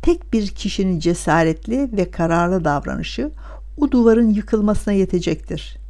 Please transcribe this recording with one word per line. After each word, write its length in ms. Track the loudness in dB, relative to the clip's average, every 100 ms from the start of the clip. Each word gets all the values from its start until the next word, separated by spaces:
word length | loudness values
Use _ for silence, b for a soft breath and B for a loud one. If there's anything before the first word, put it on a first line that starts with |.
Tek 300 | 2 2 0
bir 140 | 0 0
kişinin 520 | -4 -6 -2 0 2
cesaretli 960 | 0 0 2 2 2 0 -4 -2 -2 -2
ve 140 | -2
kararlı 540 | 0 0 2 2 2
davranışı 680 | 0 -2 -2 -6 -6 -6 -6 -8 B B -14 -4
o 140 | 0
duvarın 380 | 4 6 6 4
yıkılmasına 680 | 2 0 0 2 0 2
yetecektir. 840 | 2 2 0 0 -4 -6 -10 -10 -14 -16